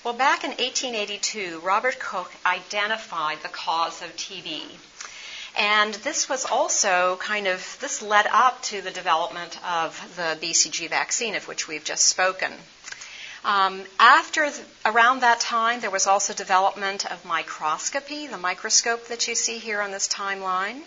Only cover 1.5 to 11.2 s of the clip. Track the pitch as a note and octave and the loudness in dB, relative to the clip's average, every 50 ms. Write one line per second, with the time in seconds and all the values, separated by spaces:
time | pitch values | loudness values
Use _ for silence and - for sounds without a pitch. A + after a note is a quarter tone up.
1.5 | E3 D#3+ D#3+ F#3 F#3+ G#3+ A3+ B3+ C4 C4 - - G#3 F#3+ F3+ - - - - F#3 | -6 -4 0 2 2 2 2 0 -2 -2 -8 -6 -6 -6 -6 -8 -12 -2 0 0
2.5 | F#3 F#3 F3+ - G#3 G#3 G3+ G#3 A3 A3 - - F#3 E3+ D#3 D3+ D#3 D3+ - F3+ | 0 0 -4 -4 -2 -2 0 0 -2 -4 -6 -8 -6 -2 -2 -2 -2 -4 -8 -12
3.5 | - - - - E3 E3 E3 D#3+ E3+ - F3+ E3 E3 - - - G3 F3+ E3 E3+ | -10 -8 -4 -2 0 0 0 -2 -2 -8 -12 -12 -10 -10 -10 -10 -10 -12 -10 -10
4.5 | D#3+ D3+ - - - - - - - - - - - - - - - - - - | -10 -10 -10 -12 -16 -20 -20 -20 -18 -16 -16 -16 -14 -16 -14 -14 -12 -12 -14 -8
5.5 | - - A3 G#3 G#3 G#3+ G#3 G#3+ G#3+ G3+ - C#4 D#4 - - - C#4+ C4 - - | -2 0 2 4 6 4 4 4 0 -6 -6 -4 -2 -2 -2 -2 -2 -4 -2 0
6.5 | G#3+ B3 D#4 F4+ - - - G#3 F3+ F3+ F3+ F3+ F#3 F#3 - - G#3+ G#3 G3+ F#3+ | 2 2 2 2 2 2 2 4 4 4 4 4 2 0 -4 -4 -2 0 0 0
7.5 | F#3 F#3 F3+ - - - - C#4+ - - A3 G#3 G#3+ G#3 G#3 - - G#3+ A#3+ B3+ | 0 0 -4 -12 -12 -10 -8 -6 -6 -6 -2 4 4 4 6 6 6 6 6 6
8.5 | B3 - - - A3 G3+ F3+ F#3 F3 F3+ F3+ F#3 E3 D#3+ E3+ F3 E3 F3 F3 E3 | 4 2 -8 -6 -6 -6 -6 -6 -8 -4 2 2 2 2 2 -2 -4 -8 -10 -10
9.5 | - - - F3+ F3 E3 D#3+ D#3 D3+ - F#3+ - - F3 F3 E3 D#3 D#3 E3 E3+ | -12 -10 -6 -2 -2 0 -2 -2 -4 -10 -14 -14 -8 -4 -4 -4 -2 -4 -4 0
10.5 | E3 - - D#3+ D3+ - E3 D#3 D#3+ C#3+ D3 - - - | 2 2 2 2 -2 -6 -6 -2 0 0 0 0 -2 -2